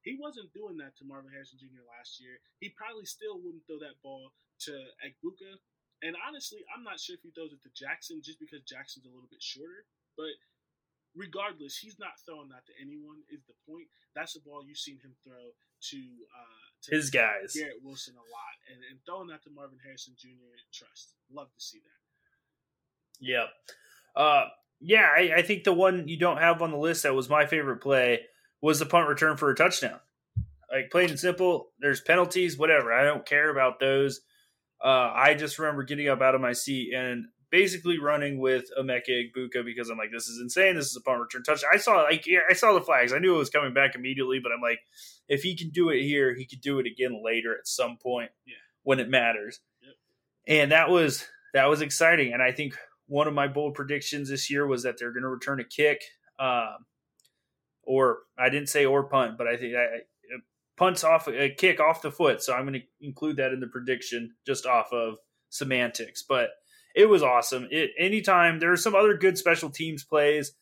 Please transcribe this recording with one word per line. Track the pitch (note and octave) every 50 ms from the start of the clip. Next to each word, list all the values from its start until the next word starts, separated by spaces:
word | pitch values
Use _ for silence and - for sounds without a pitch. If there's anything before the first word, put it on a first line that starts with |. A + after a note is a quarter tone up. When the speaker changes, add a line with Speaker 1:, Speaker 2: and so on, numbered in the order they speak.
| _
Speaker 1:
He | - C4
wasn't | C4+ D4 D4 C#4+ A#3+ G3 E3
doing | D3 G3 G#3+ G3+ F3 D#3
that | C#3+ C3+ _ _
to | C#3+
Marvin | C#3 C#3 C#3 C3+ C3+
Harrison | C#3 C#3 C3+ C3 C3 C3
Junior | C3+ C3 B2+ B2+ A#2+ A#2+
last | A#2 A#2+ A#2+ B2 - -
year. | B2+ B2+ B2+ B2 _ _ _ _
He | G3 G3+
probably | _ _ G#3+ A3+ A#3 A3 G3
still | - - _ G#3+ G#3+ G3+ F3+
wouldn't | F3+ F3 E3 E3 D#3 _
throw | D#3+ D3
that | D3+ C#3+ C3+ _
ball | _ C#3 C3+ C3+ C3 C3 _ _ _ _ _ _ - D#3
to | C#3+ C3+ C3 B2+ _ _ -
Egbuka. | C#3+ C3 _ - F3 F#3 _ F#3+ G3 G3 G3 _ _ _ _ _ _ _ _ -
And | E3 E3+ F3
honestly, | G#3+ C#4 D#4 C#4 C4 - G#3 G#3 - -
I'm | - B3 A#3+
not | G#3+ F#3 D#3
sure | - - F3+
if | E3+ _
he | E3+
throws | D#3 E3+ E3 D3+
it | D3 C#3 _
to | B2+
Jackson | _ - C3+ C#3 - - - - E3+ D#3 C#3
just | D3+ D#3+ _
because | D#3 D3+ D3+ C#3+ C3+
Jackson's | - C3 B2+ C#3 - - C3+ B2+
a | B2+
little | B2 B2+ B2+ B2+
bit | _ _ -
shorter. | - - C3+ D3+ E3+ F3+ G3+ _ _ _ _ _ _ _
But | - D#3 D#3 - _ _ _ _ _ _ _ _ _ _ _ _ _ _ _
regardless, | _ E3 G3+ F3+ D#3 F#3+ G3+ G#3+ - D3+ D3 C#3 - - -
he's | G#3+ G3+ F#3+
not | G3+ - - _ _
throwing | - D#3+ D3+ C#3+ C3+
that | C3 B2+ _
to | _ _ -
anyone | C3+ C#3 D3 D3+ D3 D3+ D3+ D#3 D3 _
is | D3 C#3 C3
the | _ A#2 _ _ _
point. | D#3 E3+ D#3+ _ _ _ _ _ _
That's | D3+ E3 E3
the | - D#3+
ball | C#3+ D3 C#3+ D3 C#3
you've | C#3 D3 D3+
seen | - D3 C#3 C3 C3
him | C3+ B2+ _
throw | _ C3+ B2+ B2 B2 A#2+ A#2 _ _ _ _ _ - -
to, | - C#3 C3 B2+ B2 _ - _
uh, | _ B2 A#2+ A#2 A2+ _ _ _ _ _ - -
to | D3+
Speaker 2:
His | D#3 D3 C3+
guys. | C3 B2+ A2+ A2 G#2 G2+ G2 -
Speaker 1:
Garrett | - D#3 D3+ C#3+ B2+ A2 C3
Wilson | C3+ C3+ C3+ - C3 B2
a | A#2+ A#2
lot. | A2+ A#2+ B2 - - - _ _ B2+
And, | B2+ B2 B2+ B2+
and | C3+ C3 _
throwing | E3+ F3 F#3+ F#3 E3+
that | D#3 D3+ _
to | D#3
Marvin | D3 C#3+ C#3 C3+ C3+ B2+ B2+
Harrison | C#3 C3+ B2+ - C3 B2+
Junior, | B2 C3 B2+ B2+ B2+ B2 A#2+ A#2+ A#2+ A#2+ _
trust. | - - B2 A2+ _ - - _ _ _ _ _
Love | C3 D3 C#3 C3+
to | _ _
see | - - - G#2+ G#2
that. | _ _ _ _ _ _ _ _ _ _ _ _ _ _ _ _ _ _ _ _ _ _ _ _ _ _ _
Speaker 2:
Yep. | C3 B2+ B2+ A#2+ A2+ - _ _ _ - - _ _ _ _ _ _ _ _
Uh, | - D3 D3+ D3 C#3+ - - - _ _ _ _ _
yeah, | C#3 E3 G#3+ A3 G3+ D#3+
I, | D3 E3 F#3 E3+ D#3+
I | F3
think | E3+ F3+ G#3 F3+ -
the | G3 F3+
one | E3+ F#3+ F#3+ F#3 F3+ D#3+ D3
you | E3
don't | D3 F3 F3 - D3
have | E3 E3+ E3+ D#3+
on | E3+ E3
the | D#3 D3
list | D3+ E3 E3 D#3+
that | - C#3+ C3
was | C3 B2+ B2
my | D3 D3+ D3
favorite | C#3+ E3 D#3 C#3+ C#3 A#2+ A2 -
play | C#3 C#3 C3 B2 B2 A#2+ A2+ - - _ _ _ _ _ _
was | - D#3 D#3 C#3+
the | D#3
punt | C#3 - E3+ E3 D3
return | C#3+ C3+ D#3+ D#3 D3+
for | C#3+ D3+ C#3
a | C3
touchdown. | - D#3+ F3+ - - C#3 A2+ E2+ - _ _ _ _ _ _ _ - - - - _ _ _
Like, | C3 C3+ C3 -
plain | - F3 F3+ E3+
and | D3+ C#3
simple, | E3+ F3+ F3 F3+ F3+ F3+ F3 C#3+ - _ _ _
there's | C3+ C#3+ C3+ C3
penalties, | - - E3 F3+ F3 F3 F3 F#3 F3+ E3+ C#3+
whatever. | C3+ D3+ D#3+ D#3+ C#3+ B2 A#2
I | A2+ B2 C#3
don't | D3 D3 C3+ -
care | - D3 D3 D3+ D#3
about | C#3+ C3+ C3 B2+ B2 -
those. | C3+ C3+ C3+ C3+ C#3 C#3 C3+ - _ _ _ _ _ _ _ _ _ _ _ _
Uh, | - C3 C3 B2+ B2 A#2+ C3
I | B2 C3+ D3 D3+
just | D3 D#3 D3 C#3+ -
remember | D#3 D3+ D3 C#3
getting | C3 B2+ D3 C#3+ D3 C#3+
up | C3+ B2
out | C3 C3 C3
of | C3
my | C3 A#2+
seat | A#2+ - - - C#3 C3 A#2+ A#2+ B2
and | B2+ B2+ B2 B2 A#2+ A2+ - _ _ _ _
basically | - F3+ G3+ F#3 F3+ F3 D#3+ F3 E3+ D#3
running | C#3+ D3 D3+ D3 C#3+ C#3+ C#3 C3
with | C3 C3 C3 B2+ B2 - - C3+
Emeka | C3 C3 B2 B2 - -
Egbuka | B2+ B2 A#2+ A#2 _ C3 B2+ B2 B2 B2 A#2+
because | A#2+ A2+ A#2+ A#2+ A#2
I'm | A2+ A2+
like, | G#2+ G#2+
"This | A2+ A#2 A2+ A#2+
is | A#2 A#2+
insane. | B2 A#2+ - F3 F#3+ F#3+ F3+
This | D#3+ C#3+
is | C3 -
a | B2
punt | _ C3+ B2+ A#2+
return | A#2 A#2 - B2+
touchdown." | B2 - D#3 C#3+ C#3+ D3 F3+
I | G#3
saw, | G#3 A#3+ G#3+ F3+
like, | D3+ D3 D#3+ D#3+ -
yeah, | E3 F3+ F3+ D#3+ F3
I | F#3
saw | - A#3+ A3
the | G3+ F3
flags. | C3+ - D3+ B2+ B2 A#2+
I | C3 D3
knew | F3 F#3 F3+
it | D#3+
was | C#3 C3
coming | - D3+ C#3+ C3+ B2
back | C3+ C#3 C3+ B2
immediately, | B2+ B2 C3 C3 C3+ C3 B2+ C3 C3
but | B2 A#2+
I'm | A#2 A#2+
like, | A#2+ A#2 A#2 A2+ _ _ _ - - - - _ _ -
"If | C#3+ C#3
he | C#3+ F#3 F3+
can | D#3+ E3+ D#3+
do | C#3+ F3 F3 E3
it | D3+ B2+
here, | C#3 C#3+ D3 C#3+ C3+ C3 B2
he | B2+ C3
could | - C3+ B2+
do | - C#3+ C#3 C3+
it | B2
again | A#2 A2 - B2+ B2+ A#2+ G#2+ A2+
later | A2+ A#2 A#2 A2+ A#2
at | A2 - _
some | - - - B2+ A#2+ A#2+ A#2
point | _ B2+ B2 A#2+ A#2 A#2 _ _ _
Speaker 1:
Yeah. | B2+ A#2+ - _ _ _ _ _
Speaker 2:
when | C#3 C3+ C3
it | A#2 A#2
matters." | C3+ C3 A#2+ A#2 A2+ G#2+ G#2 A2 A#2+ - _ _ _ _
Speaker 1:
Yep. | _ C3+ _ _ _ _ _ _ _ _ _ _ _
Speaker 2:
And | - D#3 D3+ C#3+ C#3
that | D3+ D#3+ E3 D3
was, | F3+ F3 D#3+ D3 B2+ - - - - _ _ -
that | - C#3 C3+ C#3+
was | D#3 D3
exciting. | D#3 C#3+ - - E3 E3 E3+ D#3 C#3 A#2+
And | A#2 B2
I | B2+ B2+
think | B2+ D3 D3+ C#3 - - - _ _ _ _
one | _ C#3 C#3+ D3+
of | D3+ D3
my | C#3+ C#3+ C#3
bold | C3+ D3 D3+ D3 C#3+
predictions | C#3+ C#3 C3+ D3 C#3+ C#3 - D3 D3 C#3+ C3+
this | C#3 C3 - -
year | C#3+ C#3+ D3
was | C#3 C3 A#2+ A#2+
that | B2+ A#2 -
they're | A#2+ A#2+
gonna | A#2+ B2 B2+ C3
return | C3 B2 - C#3 C#3 C3
a | A#2
kick, | _ - - D3+ D3 C#3+ - - - _ _ _ _ _ -
um, | C3+ C3 B2 A#2+ A2+ G#2+ - - - _ _ _ _ _ _ _ _ _ _ _ _ _ _ _ _ _ _ _
or | _ - C3 C3+ C3 B2 A2+ - _ _ _ -
I | B2+ B2+
didn't | C3+ D3 C#3+ C#3
say | - D3 C#3+
or | C3 C#3 C#3 C#3 C#3
punt, | C#3 C3+ B2+ A2+ A2
but | A#2 A#2+ A#2
I | A#2+
think | A#2+ B2+ A#2 A#2+
I, | B2 A#2+
I, | A#2 A2+ A#2 - _ _ _ _ _ B2 B2 _ _ _ _ _ _ _
punts | - F3+ F#3 F3 - -
off, | D#3+ E3 D#3+ D#3+ D3+
a | A#2 B2+ C#3+ C#3
kick | C#3 - - F#3 D#3+ -
off | D3+ D#3 D#3+ D#3+
the | - D3+
foot. | C#3 - E3+ C#3+ A#2+ -
So | - - B2
I'm | B2 C3+
gonna | C#3 C3+ C3 - _ _ _
include | D3 C#3+ C#3 - D#3 D#3 D3+ C#3
that | C3+ C3
in | C3 B2+
the | B2+
prediction | A#2 - B2+ B2 B2+ B2+ A#2+ - - A#2+ A#2 A#2 A2+ _ _ _
just | - C3 - -
off | B2+ B2 A#2 G#2+ -
of | B2 A#2+ A#2 A2+ A2 - _ _ _ _ _ _
semantics. | - - C#3+ C3+ C3 B2+ B2 A#2 - - A2+ - _ -
But | - _ C3+ B2+ A#2 A2 - _ _ _ _ _ _ _ _
it | F3 G3+
was | A3 G#3 E3+
awesome. | D3+ B2+ B2 A#2+ A#2+ - C3+ B2+ B2 -
It, | C#3+ D#3 D#3 - - D3
anytime, | E3+ F#3+ G#3 G#3+ F#3 G3 F#3 F3+ E3+ E3+ E3 D#3+
there | E3 E3+
are | F3+ E3+
some | - A3+ G3+
other | F#3+ G#3 G#3+ G3+
good | D#3 F3+ F#3+ F3+
special | F#3 - F3 E3+ - E3 D3
teams | C#3 - D#3+ D#3+ D#3 C#3+ -
plays | _ D#3 D3+ D3 D3 D3+ D3+ C#3 C#3 - _